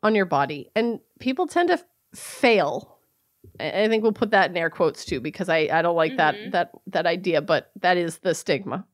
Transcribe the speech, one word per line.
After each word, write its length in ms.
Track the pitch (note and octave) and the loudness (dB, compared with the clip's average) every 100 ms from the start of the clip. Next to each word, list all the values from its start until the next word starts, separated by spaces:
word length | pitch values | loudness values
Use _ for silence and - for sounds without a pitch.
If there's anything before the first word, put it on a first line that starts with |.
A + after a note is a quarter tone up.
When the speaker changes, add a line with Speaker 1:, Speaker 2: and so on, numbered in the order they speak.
Speaker 1:
on 120 | G#3+ | 2
your 100 | A3 | 2
body, 460 | F#3 D3 C#3 D3 - | 2 2 0 -4 -6
and 240 | - A#3+ A3+ _ _ | -2 -2 -2 _ _
people 260 | B3+ C4+ F4+ | -6 -2 -2
tend 220 | - F4 | 0 0
to 120 | F4 - _ _ | 0 -4 _ _
fail. 840 | - - - B3+ G#3+ D3 B2+ - _ _ _ _ _ - - | -20 -18 0 4 4 2 -2 -10 _ _ _ _ _ -20 -8
I, 220 | D3+ F#3 | -6 0
I 60 | A3 | 2
think 140 | A3 | 2
we'll 100 | A3+ | 0
put 200 | G#3+ A3+ | 0 2
that 180 | G#3+ F3+ | 4 2
in 60 | F3 | 0
air 140 | E3 | -4
quotes 340 | - E3+ D3+ | 0 -2 0
too, 160 | - D3 | -8 -6
because 280 | C#3 - F3+ | -6 -8 0
I, 200 | E3 D#3 | 2 2
I 100 | D#3+ | 2
don't 140 | E3+ E3+ | 2 2
like 160 | D#3+ | 0
Speaker 2:
Mm-hmm. 380 | E3 D#3 - F#3+ | 2 0 0 -4
Speaker 1:
that, 220 | F#3 F3 | -4 -4
that, 100 | - - | -8 -6
that 180 | F#3+ E3+ | -2 0
idea, 340 | E3+ F#3+ D#3+ | 0 0 0
but 300 | D3+ D#3 - - | 2 -2 -2 -4
that 160 | F3+ F3+ | 0 0
is 220 | E3+ - | 0 -4
the 160 | F#3 | -4
stigma. 500 | D#3+ - C#3+ G2+ C3+ - | -4 -2 -2 -2 -10 -10